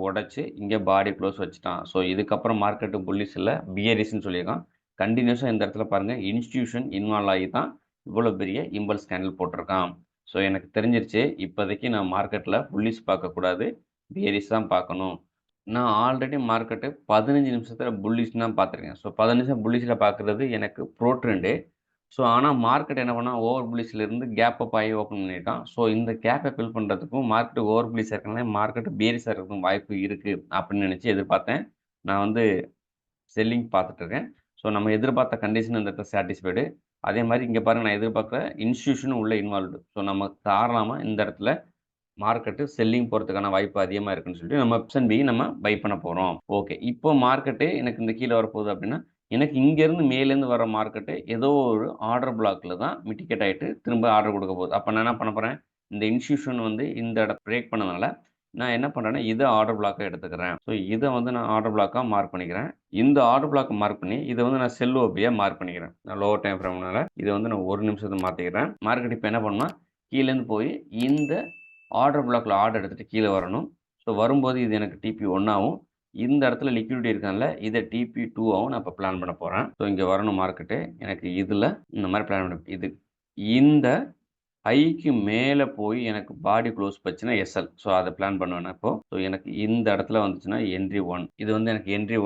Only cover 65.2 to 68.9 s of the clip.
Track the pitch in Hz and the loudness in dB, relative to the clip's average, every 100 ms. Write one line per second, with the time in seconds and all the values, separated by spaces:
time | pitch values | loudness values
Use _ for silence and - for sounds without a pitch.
65.2 | 113 113 98 - 92 87 85 - - 101 | 2 2 0 0 -6 -8 -12 -14 -10 -2
66.2 | 101 104 101 95 92 90 90 101 180 - | 2 2 0 -2 -4 -4 -4 -4 -4 -4
67.2 | 101 101 113 107 92 101 107 104 104 95 | 0 0 0 -2 -2 0 0 -2 -4 -2
68.2 | 92 90 90 98 - - 107 | -2 -2 -2 -2 -2 -2 -2